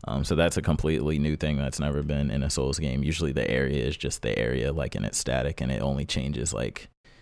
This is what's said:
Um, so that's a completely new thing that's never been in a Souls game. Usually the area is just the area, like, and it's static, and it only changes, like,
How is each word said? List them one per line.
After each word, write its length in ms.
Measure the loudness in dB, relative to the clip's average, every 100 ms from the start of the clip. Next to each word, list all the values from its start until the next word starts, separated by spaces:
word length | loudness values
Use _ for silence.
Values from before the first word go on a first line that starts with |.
| -6
Um, 160 | -2
so 120 | 2 4
that's 200 | 4 4
a 60 |
completely 560 | 2 2 2 2 2 2
new 160 | 0 0
thing 220 | 0 0
that's 220 | 0 -2
never 240 | 0 0
been 260 | 0 0 0
in 120 | 0
a 60 | 0
Souls 300 | 0 0 0
game. 240 | 0 0
Usually 300 | 0 0 0
the 160 | 0 2
area 340 | 2 2 2
is 140 | 0 -2
just 240 | -4 -4
the 160 | -2 0
area, 340 | 0 0 0
like, 240 | -2 -2 -2
and 100 | -2
it's 120 | -2
static, 420 | 0 0 0 -2
and 100 | -2
it 100 | 0
only 240 | 0 0 -2
changes, 480 | -2 -2 -2 -2
like, 360 | -2 -4 -6 -16 _ -20 -20